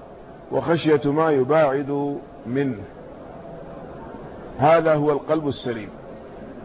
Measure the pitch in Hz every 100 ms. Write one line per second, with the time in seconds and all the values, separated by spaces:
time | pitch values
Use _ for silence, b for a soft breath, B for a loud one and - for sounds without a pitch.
0 | - - - - - 135 127 170 156 147
1 | 147 151 160 143 127 160 143 139 139 143
2 | 143 143 - - 113 131 139 104 95 -
3 | - - - - - - - - - -
4 | - - - - - - 147 165 160 151
5 | 151 143 - 160 147 - 123 113 95 -
6 | - - - - - -